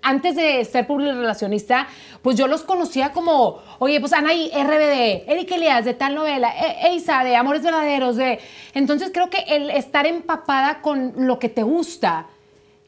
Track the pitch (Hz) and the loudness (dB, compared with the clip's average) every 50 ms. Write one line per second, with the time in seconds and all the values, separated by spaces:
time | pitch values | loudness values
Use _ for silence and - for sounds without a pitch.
0 | - 269 269 277 285 359 311 302 330 311 277 254 226 - - 254 240 247 294 285 | 2 0 0 2 0 0 0 2 0 2 2 0 -2 0 -2 -2 -2 0 -2 -2
1 | 285 285 269 247 240 226 208 208 220 196 208 208 208 - 247 254 277 269 - - | -2 -2 -2 -2 -2 -2 -2 -2 -4 -4 -4 -4 0 0 0 0 0 -4 -12 -20
2 | - - - - _ 254 262 208 269 262 294 311 - - 381 359 339 - - 262 | -20 -20 -20 -4 _ 0 2 2 2 2 0 -2 -2 -2 -2 -2 0 -2 -2 -2
3 | 262 294 277 349 339 339 320 277 240 185 - - - - - - 247 277 294 294 | -2 0 -2 -2 0 2 4 4 4 2 0 -6 -18 -20 -6 -2 0 2 2 0
4 | - 285 339 311 294 311 330 349 320 320 - 285 269 269 311 302 302 294 285 262 | 2 2 2 2 2 2 0 0 0 -2 -2 0 0 2 4 4 4 4 4 2
5 | 240 220 196 175 - - 294 339 349 370 370 349 330 311 269 240 220 247 240 240 | 2 2 0 -2 -2 -2 -2 -2 0 -2 -2 0 2 2 2 2 2 -2 -4 -2
6 | 269 277 285 302 311 302 285 262 240 233 - - 330 320 - - - 339 359 339 | -2 -4 -2 -2 -2 -2 0 0 0 -2 0 -2 -4 -4 -4 0 0 0 0 0
7 | - - 302 262 254 254 247 233 247 277 285 311 262 339 330 320 302 294 285 277 | -2 0 0 2 2 4 4 4 4 4 0 0 0 0 0 2 0 0 0 0
8 | 262 247 240 220 262 254 240 - - - - - - - - 277 277 262 294 294 | 0 0 0 0 0 0 -2 -4 -6 -18 -20 -20 -20 -8 -2 0 2 2 2 0
9 | 370 370 381 359 359 359 359 403 - - 302 294 285 294 - 285 269 - - 294 | -2 -4 -2 -2 -2 0 -2 -6 -2 0 0 0 0 0 -2 -2 -4 0 0 0
10 | 285 311 339 339 330 - 330 320 320 - 277 269 269 285 302 294 - 302 294 269 | 2 2 0 -2 -4 -4 -4 -4 -2 -2 0 2 2 0 -2 -2 -4 -2 -2 -2
11 | 254 254 - 240 262 254 247 240 - 226 226 240 220 220 302 339 320 330 - - | -2 -4 -2 -2 0 0 0 0 -2 -4 -2 -2 0 0 0 0 -2 -4 -6 -2
12 | - 190 165 160 - - - _ _ _ _ _ _ _ _ _ _ | -2 -2 -2 -2 -8 -12 -20 _ _ _ _ _ _ _ _ _ _